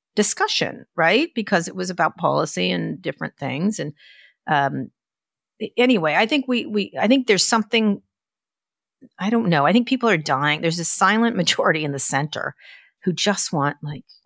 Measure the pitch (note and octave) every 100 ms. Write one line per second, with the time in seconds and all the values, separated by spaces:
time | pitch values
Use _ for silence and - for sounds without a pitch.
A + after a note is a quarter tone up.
0 | _ - G#3 - G#4 - - - - -
1 | E3 G#3+ E4 - G3+ F#3 E3+ F#3 F3+ F3+
2 | E3 - E3 C#3+ D#3+ - F3+ F3+ E3 D#3
3 | F3+ D3 D#3 - C3+ C3 F#3+ G#3+ D3 -
4 | - - - _ - D3 C#3 C#3 C3 _
5 | _ _ _ _ _ - G3+ - B3 A#3
6 | D#3 D#3 A3 D4+ B3+ B3 - G#3 G3 C3+
7 | G#3 C4+ B3 F#3+ - A3+ G#3+ A3+ G#3+ G3+
8 | _ _ _ _ _ _ _ _ _ _
9 | - - F#3+ A#3 A3 D#3+ C#3+ G#3 A#3+ C4
10 | A#3 F3+ D3 C3+ D3 D3+ E3+ E3+ E3 -
11 | F#3+ A3 A#3 F#3+ E3 - - D#3+ D3+ C#3
12 | - C#3 D3 - - - - - _ _
13 | - D#3+ - F#3+ - E3 C#3+ D3 D3 C#3+
14 | - _